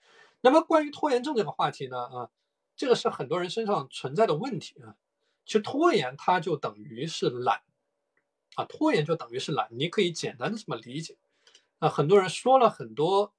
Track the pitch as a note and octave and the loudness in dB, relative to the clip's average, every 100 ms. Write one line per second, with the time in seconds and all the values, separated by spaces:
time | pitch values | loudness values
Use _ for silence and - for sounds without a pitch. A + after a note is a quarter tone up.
0 | _ _ _ _ B3 D#4 E4 D#4+ D4 - | _ _ _ _ 6 6 4 2 2 -4
1 | D4+ B3 C4+ B3 D3+ - D#3 - C3 B2+ | -2 0 0 -2 -2 -2 -4 -4 -8 -8
2 | B2 B2 A#2+ _ _ _ _ - C4+ - | -8 -10 -12 _ _ _ _ -6 0 2
3 | A3+ - C3+ F3+ F3+ A3+ G#3+ F3+ C3 - | 0 -6 -4 -4 -4 -4 -2 -2 -4 -10
4 | C3 D#3+ A3 D#3 C4+ F3+ - - A2+ - | -6 0 0 0 -4 -8 -10 -18 -20 -20
5 | _ _ _ _ - G#3+ - C#4 E4+ A3+ | _ _ _ _ -2 -2 0 2 2 2
6 | B2 C#3 - F3+ E3+ D3 A#2 G#2 G#2+ A#2 | -2 -4 0 0 0 -4 -6 -10 -16 -10
7 | D#3+ - D#3+ B2 B2 G#2+ _ _ _ _ | -8 -4 -4 -2 -2 -2 _ _ _ _
8 | _ _ _ _ _ - A#2 - D#4 G#3 | _ _ _ _ _ -10 -10 0 2 2
9 | D3 D#3+ - B2 - C3 - A#2 E3 - | 0 -2 -4 -8 -4 -4 -4 -6 -4 0
10 | F3 D#3+ A#2 G#2+ C#3 A3 - A#2 A#2 C#3 | 0 -2 -8 -6 -6 -6 -8 -10 -8 -10
11 | E3 - _ _ _ _ _ _ D#3 - | -10 -16 _ _ _ _ _ _ 0 2
12 | D3 G3+ F#3 - B3 C4 A3 - A#2 A2 | 6 6 6 0 4 6 6 2 -8 -2
13 | E3 G3 G#3 | 2 2 0